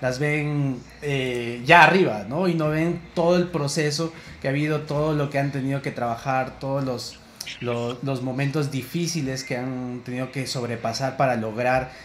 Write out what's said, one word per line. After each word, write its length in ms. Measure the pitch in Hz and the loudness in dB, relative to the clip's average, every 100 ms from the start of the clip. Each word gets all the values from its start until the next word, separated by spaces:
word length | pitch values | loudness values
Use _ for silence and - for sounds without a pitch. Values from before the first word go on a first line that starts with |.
las 180 | 127 127 | -2 0
ven, 600 | 147 151 147 147 139 123 - - | 0 0 0 0 0 -2 -8 -10
eh, 600 | 147 139 131 120 117 120 | -4 -2 0 -2 -2 -2
ya 200 | 123 170 | 6 8
arriba, 400 | 156 185 156 107 98 | 10 8 4 0 -4
¿no? 200 | 143 185 | -2 2
Y 60 | |
no 140 | 165 151 | 2 2
ven 320 | 156 165 175 - | 2 0 -2 -4
todo 220 | - 170 180 | 0 4 4
el 120 | 180 | 2
proceso 640 | 160 143 160 151 147 165 - - - | 0 0 0 0 0 -4 -6 -16 -6
que 60 | 139 | -2
ha 20 | |
habido, 300 | 139 151 151 | 0 2 0
todo 320 | 151 143 156 | -2 0 2
lo 160 | 151 143 | 2 0
que 80 | 139 | 0
han 140 | 139 | 0
tenido 280 | 139 135 139 | 0 -2 -2
que 100 | 139 | -2
trabajar, 680 | 117 120 117 139 131 127 - | -2 -2 -2 -2 0 -2 -4
todos 260 | 139 139 | -4 -2
los, 340 | 131 120 - - - - - - | -2 -4 -6 -14 -18 -16 -14 -6
lo-, 380 | 120 120 120 127 | -2 0 -2 -4
los 200 | 139 131 | -2 -2
momentos 480 | 131 127 139 151 139 | -2 -2 0 0 -2
difíciles 720 | 131 117 170 170 165 135 131 | -4 -4 -4 -2 -2 -4 -4
que 140 | - 123 | -4 -4
han 420 | 127 127 123 123 | -4 -6 -6 -8
tenido 280 | 120 127 127 | -6 -6 -6
que 140 | 135 123 | -4 -4
sobrepasar 720 | 135 117 113 117 110 135 135 | -4 -4 -4 -4 -2 -2 2
para 180 | 135 120 | 2 2
lograr 540 | 110 107 123 131 131 - | -2 0 2 2 0 -8